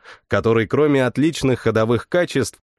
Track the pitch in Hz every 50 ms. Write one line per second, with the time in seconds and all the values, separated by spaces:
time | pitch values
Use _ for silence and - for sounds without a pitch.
0 | _ - - - _ - - 101 87 113 113 113 110 90 - 127 151 151 143 135
1 | 127 123 - 127 139 165 156 - - 131 123 - - 117 107 110 110 110 120 113
2 | - - - 175 175 - - 139 113 - - - _ _ _